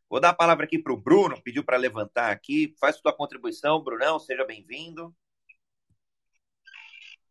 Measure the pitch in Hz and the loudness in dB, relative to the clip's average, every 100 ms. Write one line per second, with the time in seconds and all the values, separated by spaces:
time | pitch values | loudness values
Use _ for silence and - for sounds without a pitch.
0 | _ 123 170 170 170 156 156 165 147 117 | _ 2 2 4 4 2 0 -4 -4 -4
1 | 104 185 185 127 - 120 147 127 123 110 | 4 4 4 -2 -8 -6 0 0 0 -4
2 | 101 - 117 98 - 147 151 - 139 151 | -4 -2 -2 -2 -4 -2 -2 0 0 0
3 | 156 147 147 127 120 110 147 156 131 113 | -2 -2 -8 -8 -10 -4 0 0 -2 -2
4 | 143 160 - 127 131 107 90 131 165 160 | -2 -2 -6 -6 -6 -8 -16 -16 -16 -16
5 | 170 170 _ _ _ _ _ _ _ _ | -18 -20 _ _ _ _ _ _ _ _
6 | _ _ _ _ _ _ _ - - - | _ _ _ _ _ _ _ -20 -20 -20
7 | - - _ | -20 -20 _